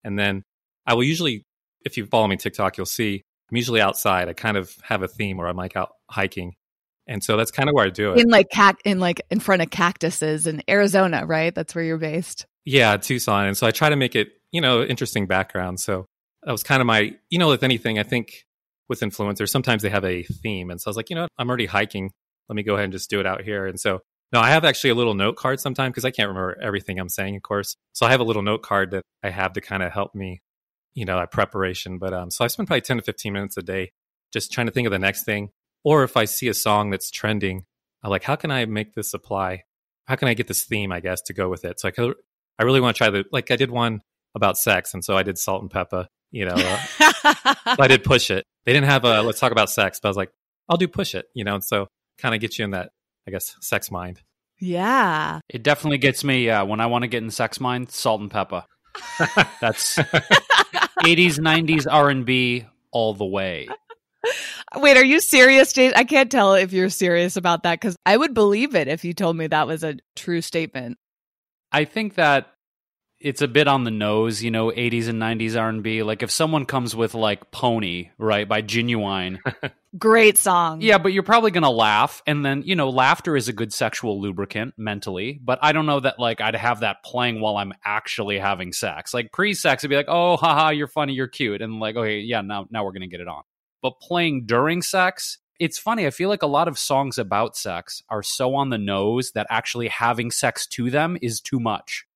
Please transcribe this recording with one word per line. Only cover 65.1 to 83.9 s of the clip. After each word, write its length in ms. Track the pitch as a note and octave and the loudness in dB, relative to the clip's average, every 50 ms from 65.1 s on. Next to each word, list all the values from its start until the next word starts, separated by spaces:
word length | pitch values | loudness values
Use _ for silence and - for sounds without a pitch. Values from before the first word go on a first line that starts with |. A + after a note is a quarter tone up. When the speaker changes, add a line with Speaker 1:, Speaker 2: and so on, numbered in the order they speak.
| C#4+ E4 | 6 4
Speaker 2:
serious, 520 | - - D#4 C4 B3+ C4 C4+ C4+ C4+ - - | 4 6 8 10 10 10 10 10 8 6 6
Jay? 200 | C4+ B3+ C4 - | 6 6 8 8
I 80 | - C4 | 4 4
can't 260 | A#3+ D#4 C4+ C4+ - | 6 4 4 4 4
tell 240 | - B3 G3+ F#3+ G3 | 4 4 6 6 6
if 180 | F#3+ F#3+ F#3 F#3+ | 6 4 2 2
you're 160 | F#3 F#3 F#3+ | 0 0 0
serious 480 | - - G3 F3+ E3+ E3+ F3 F3+ - | 0 0 2 2 4 4 2 0 -2
about 260 | F#3+ F3 F3 E3+ E3 - | -2 0 0 0 2 0
that 180 | F3 E3+ E3 | -2 -2 0
'cause 140 | - G#3 F3 - _ | -2 -6 -6 0 _
I 120 | F#3 G3+ | 4 4
would 160 | A#3+ D4+ D#4+ B3 | 4 4 2 2
believe 420 | A3+ G#3 G3+ G3+ G#3+ B3+ C#4+ C4 | 4 4 4 4 2 0 2 2
it 120 | F3 C#3+ B2+ | 0 0 0
if 160 | D3+ E3 - | -2 -4 -4
you 80 | E3+ E3+ | -8 -4
told 240 | - G3 E3 E3+ | 0 0 0 0
me 100 | D#3+ D#3+ | -2 -4
that 200 | D3+ D#3+ D3+ D3 | 0 0 0 0
was 160 | A#2 D#3+ D#3 E3 | 0 -2 -4 -4
a 140 | D#3 D3 B2 _ _ _ | -6 -6 -8 _ _ _
true 260 | - - - F3 E3 | -12 -6 -4 -4 -4
statement. 560 | D#3+ - - E3+ E3 - _ C3 B2 A#2+ A#2+ _ _ _ _ _ _ _ _ _ _ _ _ _ _ _ | -4 -4 -4 -4 -4 -4 _ -12 -10 -10 -14 _ _ _ _ _ _ _ _ _ _ _ _ _ _ _
Speaker 3:
I 140 | - D3 D3+ | 0 0 0
think 300 | - - A3 A3 G#3 - | 0 -4 -6 -6 -4 0
that 380 | F#3 E3 D3 C#3+ C3+ B2+ _ _ _ _ _ _ _ _ _ _ _ _ _ _ _ | 2 4 4 4 2 0 _ _ _ _ _ _ _ _ _ _ _ _ _ _ _
it's 220 | - C#3+ B2+ - | -6 -6 -2 -2
a 60 | D3 B2+ | -2 2
bit 180 | A#2 D3 D3+ | 2 2 4
on 160 | C#3+ C#3 C3 B2 | 4 4 2 0
the 60 | A#2 | -2
nose, 520 | A2 G#2+ G#2 G#2 G#2+ A2 A2+ A#2 A2 G#2 A2+ | -2 -2 0 2 2 2 2 0 -2 -4 -4
you 80 | A#2 | -2
know, 200 | A2+ A2+ A2+ A2+ - | -2 0 0 0 -2
eighties 320 | B2 A#2+ A#2+ A#2 A#2 A2+ A#2 | -2 -2 -2 0 0 -2 -2
and 100 | A#2 A2+ | -4 -2
nineties 360 | A2 A2+ A2+ A2 A2+ A2+ A2+ | -2 -4 -2 -2 -4 -2 -2
R 140 | A#2 A2 A2+ | -2 -2 -2
and 140 | A2 A2 G2+ | -4 -4 -4
B. 200 | A2 A2 A2 G#2+ | -4 -4 -2 -2
Like, 200 | G#2+ A2 G2+ B2+ | -4 -4 -4 -4
if 80 | A2 | -4
someone 340 | - - D#3+ D#3+ D#3+ D3+ C3 | -2 -2 0 0 0 -2 -2
comes 300 | - C#3 C3 B2 A#2 G#2+ | -2 -4 -4 -4 -4 -2
with, 200 | A2+ A#2 A2 - | -2 -2 -2 0
like, 360 | A2+ A2 G#2+ G2+ - - _ | -2 0 0 -2 -4 -8 _
Pony, 580 | - - - B2 A#2 A2+ G#2 F2+ F2 F2+ F2 - _ - | -10 -2 0 0 0 0 -2 -4 -6 -8 -10 -12 _ -4
right, 280 | A2 G#2+ G#2 G2+ G#2+ | -2 0 0 0 0
by 140 | G2+ A2 G#2+ A2 | 0 -2 -2 -2
Ginuwine. 760 | G#2 G#2+ A#2 A#2 A#2+ A#2+ A2 G#2 G2 G2 F#2+ F2+ F2+ F#2+ F#2 - | -2 -2 -2 0 0 -2 -2 -2 -2 -4 -4 -4 -6 -8 -6 -8
<laughs> 560 | B2+ - _ - B2+ _ _ _ _ - F3 | -8 -8 _ -12 -12 _ _ _ _ -12 -2
Speaker 2:
Great 380 | - A3 A3 A3+ A3 G#3+ G3+ | 2 4 6 8 6 6 6
song. 440 | - - G3+ F3+ F3 E3+ E3 D#3+ D#3+ | 4 2 2 2 2 2 0 -2 0
Speaker 3:
Yeah, 160 | G3+ A3 G#3 F#3+ | 4 4 4 6
but 140 | D#3+ G3 F#3+ | 4 2 0
you're 100 | G3 F#3+ | 0 2
probably 280 | G3 A3 A#3 A3+ G#3+ | 4 4 4 4 4
gonna 200 | F3 F3 D#3+ C#3 | 2 4 2 4
laugh. 500 | A#2+ A2+ A2+ G#2+ G#2 G#2+ B2 C#3+ - - _ | 4 4 4 4 4 4 2 2 -2 -6 _
And 180 | - D3+ D3 C#3+ | -2 -2 0 0
then, 180 | C#3 C#3 C#3+ - | -2 -2 -2 -2
you 100 | E3+ F#3+ | -2 0
know, 140 | E3+ C#3+ C3+ | 0 0 0
laughter 480 | B2 C3 B2+ C3+ E3+ - - F3 D#3 | 2 4 4 4 4 2 0 -2 -2
is 100 | C3+ G#2+ B2+ | 0 -2 -2
a 40 | G#2+ | -4
good 200 | G2+ A#2 G#2+ - | -6 -6 -6 -2
sexual 480 | - B2+ A2 | -2 -2 -2